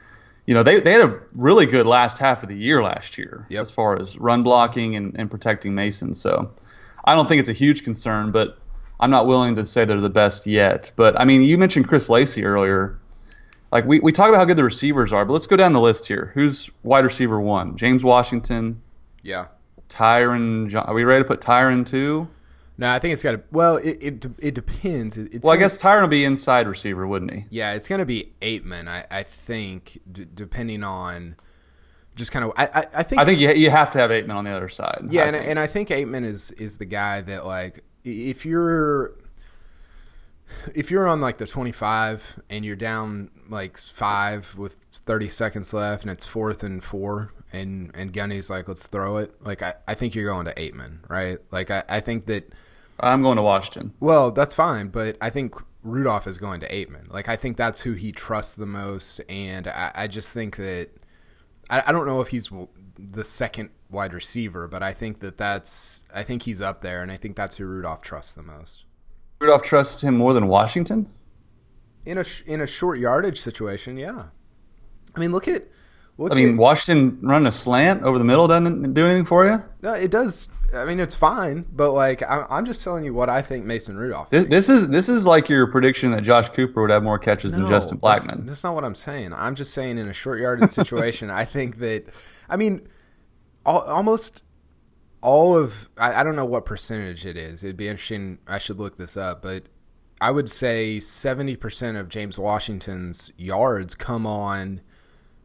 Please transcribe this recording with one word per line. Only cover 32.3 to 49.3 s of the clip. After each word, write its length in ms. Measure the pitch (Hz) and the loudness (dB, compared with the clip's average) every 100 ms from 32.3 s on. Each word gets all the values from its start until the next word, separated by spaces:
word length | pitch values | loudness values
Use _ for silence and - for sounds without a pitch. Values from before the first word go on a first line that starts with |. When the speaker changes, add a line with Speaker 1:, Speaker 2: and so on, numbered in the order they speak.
Speaker 2:
kinda, 200 | 131 117 - | -6 -6 -2
I, 100 | 143 | -2
I, 200 | 156 147 - | 0 -4 -6
I 60 | |
think 160 | 165 - | -2 2
Speaker 1:
I 60 | 147 | 4
think 140 | 180 | 4
you, 100 | 143 | 4
you 220 | 156 156 | 6 6
have 180 | 151 147 | 6 4
to 60 | 139 | 2
have 140 | 117 | 2
Aitman 240 | 113 101 101 | 2 -2 -8
on 80 | |
the 80 | 101 | -6
other 180 | 98 92 | -8 -8
side, 380 | - - - - | -8 -8 -8 -2
Speaker 2:
Yeah, 140 | 170 | 0
Speaker 1:
I 20 | 151 | 0
Speaker 2:
and, 100 | 151 | 0
Speaker 1:
think. 140 | - | -4
Speaker 2:
and 100 | 156 | -4
I 60 | 151 | -2
think 240 | 202 208 | -4 -4
Aitman 340 | 143 135 127 | -4 -4 -6
is, 280 | 117 101 - | -8 -8 -12
is 260 | - 107 98 | -12 -14 -12
the 80 | 98 | -10
guy 360 | 104 101 101 | -6 -4 -6
that, 260 | 92 95 95 | -8 -12 -10
like, 360 | 92 92 - _ _ 123 | -10 -10 -14 _ _ -14
i-, 40 | |
if 360 | 110 123 131 160 | -10 -10 -10 -4
you're, 720 | 165 170 165 151 139 127 - - - - - - - - - - - - _ _ - - 151 | -2 0 0 0 -2 -4 -10 -20 -20 -20 -20 -20 -20 -20 -20 -20 -20 -20 _ _ -16 -12 -10
if 160 | 143 | -4
you're 160 | 185 190 | 0 0
on, 120 | 156 | 0
like, 200 | 131 120 | -2 -6
the 80 | 107 | -10
twenty-five 920 | - 120 110 107 110 110 107 - - - | -8 -10 -6 -4 -2 -2 -6 -14 -20 -16
and 160 | 104 | -12
you're 120 | 107 101 | -10 -10
down, 560 | 113 110 110 104 101 _ - | -8 -8 -8 -10 -14 _ -16
like, 280 | 107 95 - | -12 -12 -14
five 800 | - - 104 101 101 104 98 98 | -20 -6 -4 -2 -4 -6 -12 -14
with 220 | 101 - _ | -14 -16 _
thirty 360 | - - 110 104 | -18 -6 -4 -4
seconds 440 | - 110 104 95 | -6 -6 -6 -8
left 300 | 107 104 104 | -6 -6 -6
and 80 | 104 | -10
it's 160 | 92 - | -12 -10
fourth 340 | 113 107 95 | -6 -6 -6
and 220 | 104 92 | -10 -10
four 480 | - 101 98 104 104 - - | -12 -10 -8 -8 -10 -14 -16
and, 380 | 92 95 95 87 - | -12 -10 -12 -14 -14
and 180 | 95 | -12
Gundy's 360 | 92 101 101 95 | -8 -8 -8 -10
like, 180 | 95 92 | -10 -10
"Let's 180 | 92 - | -14 -10
throw 300 | 101 98 104 | -8 -6 -6
it." 160 | 104 | -8